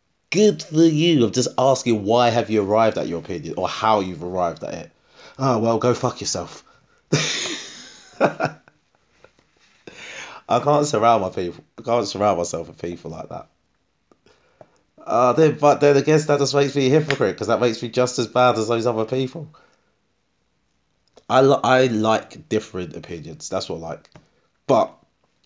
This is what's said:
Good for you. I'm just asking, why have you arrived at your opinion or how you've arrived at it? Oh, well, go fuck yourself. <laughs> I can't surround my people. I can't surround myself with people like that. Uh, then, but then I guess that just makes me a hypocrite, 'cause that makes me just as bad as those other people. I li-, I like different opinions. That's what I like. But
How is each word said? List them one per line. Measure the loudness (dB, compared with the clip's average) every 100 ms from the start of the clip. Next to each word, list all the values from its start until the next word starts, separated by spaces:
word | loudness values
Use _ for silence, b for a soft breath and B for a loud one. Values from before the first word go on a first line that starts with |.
| _ _ -4
Good | 2 4 2
for | -2 4
you. | 4 4 2 4 2
I'm |
just | 0 -2 0
asking, | 2 2 0 -2 2
why | 2 2
have | 2 0
you | 0
arrived | 2 2 2 0
at | -4
your | -8
opinion | -8 -10 -8 -6
or | -6
how | -2 0 0
you've | 0 -8
arrived | -8 -4 -4 -4
at | -10
it? | -12 -14 _ B B B B
Oh, | 0 0
well, | 2 2
go | 0
fuck | 0 -2 -4
yourself. | -8 -8 -10 -16 _ b b b -4
<laughs> | -2 -2 -6 -8 -10 -14 -20 -20 -20 -14 -4 -4 -2 -8 -8 _ _ _ _ _ _ _ _ _ _ B B B B B B B B -2
I | 0
can't | 2 2 2
surround | 2 4 2
my | 0
people. | -6 -8 -8 -18 -12
I |
can't | -2 -2 -2
surround | 0 0 0
myself | -2 -6 -10
with | -12
people | -12 -10 -14
like | -14 -14
that. | -16 -16 _ _ _ _ _ _ _ _ b b b b b b _
Uh, | -4 2 2
then, | 4 2 4
but | 2 4
then | 4 4
I |
guess | 4 2 2
that | 0
just | 2
makes | 0 0 0
me | 2
a |
hypocrite, | 2 0 -2 -2 -2
'cause | -2
that | 0
makes | 0 -2
me | -4
just | -2 -2 -2
as | -2
bad | 2 2 2
as | -2
those | -2 -2
other | -2 -4
people. | -4 -6 -10 -18 _ b b b b _ _ _ _ _ _ _ _ _ _ _ _ 0
I | 4
li-, | 6 4
I | 4 4 4
like | 2 2 0 -2 -16 -4
different | -4 -4 -10 -10 -12
opinions. | -14 -14 -14 -16 -8
That's | -8 -8
what | -10
I |
like. | -10 -14 _ -20 b b b _ 0
But | 0 0 -6 _ _ _ _